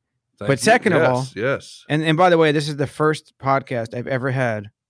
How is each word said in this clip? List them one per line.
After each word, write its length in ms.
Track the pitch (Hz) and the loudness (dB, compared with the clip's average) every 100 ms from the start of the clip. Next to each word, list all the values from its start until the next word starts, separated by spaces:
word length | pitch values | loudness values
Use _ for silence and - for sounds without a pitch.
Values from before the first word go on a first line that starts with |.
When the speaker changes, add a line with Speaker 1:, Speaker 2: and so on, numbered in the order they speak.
| _ _ _ _ | _ _ _ _
Speaker 1:
Thank 120 | 101 | -4
Speaker 2:
But 100 | 131 | 0
Speaker 1:
you. 40 | |
Speaker 2:
second 280 | 123 240 - | 4 4 4
of 100 | 160 | 2
Speaker 1:
Yes, 80 | 151 | 2
Speaker 2:
all, 180 | 127 131 95 | 0 -4 -4
Speaker 1:
yes. 500 | 123 123 - - - | -4 -4 -8 -20 -4
Speaker 2:
and, 160 | 151 | -2
and 140 | 160 156 | 0 4
by 120 | 180 | 4
the 80 | 165 | 4
way, 140 | 160 | 4
this 160 | 151 147 | 2 -2
is 80 | 143 | -4
the 100 | 143 | -6
first 480 | - 151 151 - _ | -2 -2 -2 -10 _
podcast 560 | 135 135 - 123 113 | -2 -2 -2 -8 -6
I've 140 | 120 117 | -8 -6
ever 240 | 131 135 | -4 -2
had 400 | 131 123 107 101 _ | -2 -2 -4 -10 _